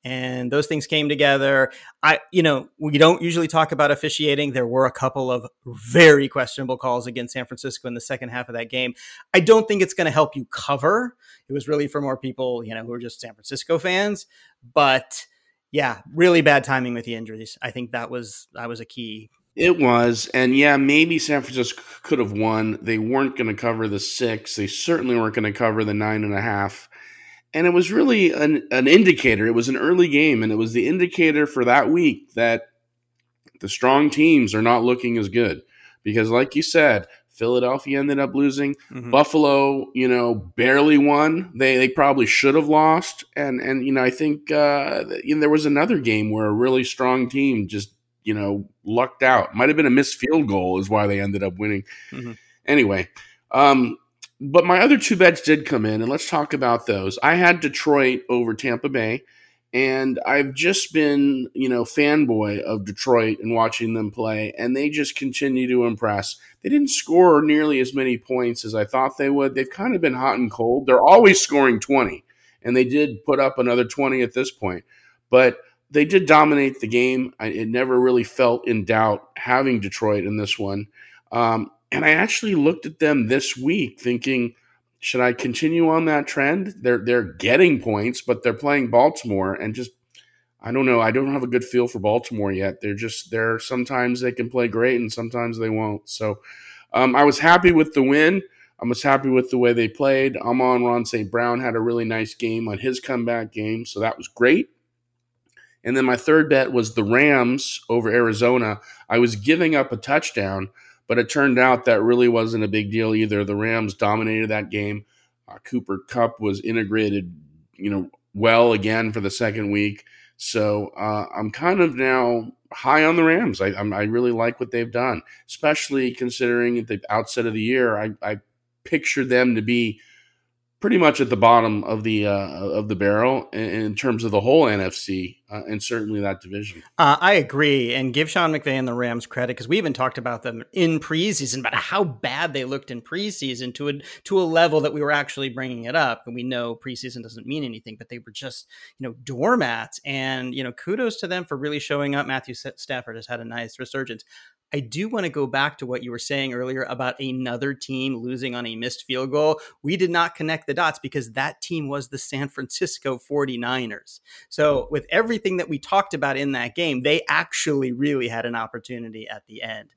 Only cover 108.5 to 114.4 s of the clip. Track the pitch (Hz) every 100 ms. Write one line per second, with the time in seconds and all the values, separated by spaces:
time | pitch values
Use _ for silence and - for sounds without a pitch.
108.5 | 127 110 104 - - _ 117 120 107 107
109.5 | 165 165 151 131 117 - 151 - - 95
110.5 | 98 98 _ _ _ _ 117 113 151 139
111.5 | 123 127 123 127 110 113 120 123 117 113
112.5 | 113 104 107 101 110 110 110 110 104 101
113.5 | 101 110 113 107 95 104 107 110 110